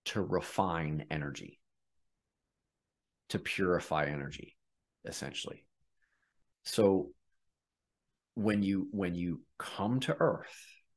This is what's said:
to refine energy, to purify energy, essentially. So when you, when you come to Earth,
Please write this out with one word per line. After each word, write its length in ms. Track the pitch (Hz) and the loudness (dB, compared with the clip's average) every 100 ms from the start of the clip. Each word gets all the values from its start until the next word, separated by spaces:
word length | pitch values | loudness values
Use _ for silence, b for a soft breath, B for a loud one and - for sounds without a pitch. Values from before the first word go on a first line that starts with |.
| - | -6
to 160 | 110 | -2
refine 840 | 82 87 - - 95 82 78 76 - | 0 0 0 0 2 2 -2 -2 -4
energy, 500 | 78 71 67 50 - _ _ _ _ _ _ _ _ _ _ _ _ _ _ _ _ - | -4 -4 -8 -12 -18 _ _ _ _ _ _ _ _ _ _ _ _ _ _ _ _ -6
to 100 | 98 | -4
purify 680 | - - 95 85 - 78 73 | -2 0 2 2 2 0 0
energy, 520 | 73 69 - - - _ _ _ _ - | -2 -6 -8 -14 -20 _ _ _ _ -10
essentially. 600 | - 71 - - - _ _ _ _ _ _ _ _ _ _ | -8 -6 -8 -10 -12 _ _ _ _ _ _ _ _ _ _
So 480 | - - 101 95 - - _ _ _ _ _ _ _ _ _ _ _ - | -6 4 6 6 2 -10 _ _ _ _ _ _ _ _ _ _ _ -2
when 280 | 107 104 | 2 4
you, 240 | 98 98 92 | 4 2 0
when 240 | 104 90 87 | -2 0 0
you 260 | 87 82 - - | -2 -2 -8 -12
come 400 | - - 101 127 | -10 -2 0 0
to 140 | 131 156 | 0 2
Earth, 460 | 160 - - - - - _ | 4 2 -4 -16 -20 -20 _